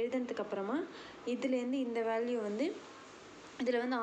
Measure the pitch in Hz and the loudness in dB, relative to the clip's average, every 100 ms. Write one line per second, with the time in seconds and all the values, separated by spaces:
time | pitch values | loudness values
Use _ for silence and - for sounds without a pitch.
0 | 233 254 240 240 202 202 196 277 - - | 4 2 0 -2 -2 -2 0 0 -2 -6
1 | - - - 240 269 254 240 269 247 233 | -14 -10 -2 0 2 2 2 0 2 2
2 | 226 226 240 247 208 208 311 427 - - | 2 2 2 2 0 2 0 0 -8 -16
3 | - - - - - - 247 240 247 247 | -16 -18 -18 -16 -12 -2 2 4 4 2